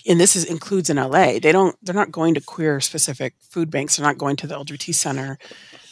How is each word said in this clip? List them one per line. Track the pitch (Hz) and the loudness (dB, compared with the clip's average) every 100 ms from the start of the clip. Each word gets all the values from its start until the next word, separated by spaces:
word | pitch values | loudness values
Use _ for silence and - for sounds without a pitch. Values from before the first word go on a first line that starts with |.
| - | 2
and | 170 | 4
this | 190 | 6
is, | 185 | 4
includes | 185 165 - 196 170 | -2 -6 -2 -2 0
in | 143 | -2
L | 131 151 | 2 4
A, | 143 113 | 4 4
they | 151 | 4
don't, | 185 185 - | 4 4 0
they're | 185 | -6
not | 196 196 | -2 -2
going | 165 165 | 0 0
to | 151 | 0
queer | - - 156 143 | -2 -4 -2 -2
specific | - 156 - 131 131 - | -4 -2 -4 -2 -8 -8
food | _ 175 165 | _ -6 -4
banks. | 151 147 - | -4 -2 0
They're | 147 | 0
not | 143 | 0
going | 143 | -2
to | 139 151 | -4 -6
the | 143 | -10
L | |
G | 143 | -12
B | 143 | -12
T | - | -4
center. | 165 151 135 135 135 - - - - - | -4 -2 -4 -6 -10 -16 -20 -20 -20 -20